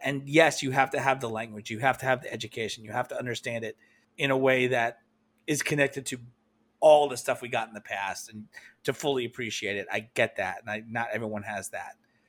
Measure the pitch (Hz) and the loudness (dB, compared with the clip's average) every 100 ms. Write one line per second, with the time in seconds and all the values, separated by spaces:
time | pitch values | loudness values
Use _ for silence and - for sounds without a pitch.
0 | 135 139 139 147 160 - 135 139 127 143 | -2 -4 2 6 6 4 0 2 2 2
1 | 135 135 117 110 117 107 - 107 131 123 | 0 0 -2 -4 -6 -10 -10 0 0 2
2 | 131 127 - 113 113 120 107 - 107 120 | 2 0 -2 -8 -8 -6 -6 -6 -6 -6
3 | 123 127 123 113 127 117 113 - _ _ | -4 -6 -6 -6 -6 -6 -6 -10 _ _
4 | _ - 139 135 131 131 127 123 117 - | _ -4 0 4 4 4 4 2 0 -4
5 | _ _ _ _ - 143 - 147 139 139 | _ _ _ _ -4 -2 0 2 2 0
6 | 127 123 120 _ _ _ _ - 156 147 | -8 -10 -12 _ _ _ _ 6 8 10
7 | 143 120 - 123 120 120 113 107 - 101 | 6 -2 -2 -2 -2 -4 -4 -10 -8 -4
8 | 98 90 - 110 107 - - _ - 131 | -4 -6 -10 -14 -16 -18 -20 _ -6 -2
9 | 151 131 117 - 113 - 101 101 - 110 | 0 0 -2 -6 -6 -4 -4 -4 -4 -6
10 | 107 - 113 - 92 92 107 107 113 117 | -4 0 0 0 -4 -4 -8 -8 -6 -6
11 | 117 107 110 104 104 101 95 95 85 - | -4 -4 -4 -6 -6 -8 -8 -10 -12 -16
12 | _ _ | _ _